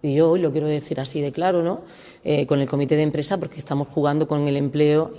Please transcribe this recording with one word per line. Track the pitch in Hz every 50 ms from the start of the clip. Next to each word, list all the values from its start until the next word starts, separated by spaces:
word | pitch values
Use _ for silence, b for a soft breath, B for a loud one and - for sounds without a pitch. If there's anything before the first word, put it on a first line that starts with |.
Y | - 147 139
yo | 151 160 165
hoy | 170 185
lo | 175 151
quiero | 131 156 151
decir | 151 151 147 143 - 160 -
así | 139 131 - 151
de | 143 143 -
claro, | - 170 185 180 175
¿no?, | 165 170 196 - B B B B B B B B B
eh, | - 151 147 143
con | 135 147 139
el | 139 127
comité | - 143 143 135 156
de | 151 156
empresa, | 151 151 151 147 - 196
porque | 185 - 147 - 156
estamos | - - 151 143 143 -
jugando | - 160 143 143 147 151 156 147
con | 151 147 147
el | 147 139
empleo | 139 143 139 139 147 151 147 151 151 160 - -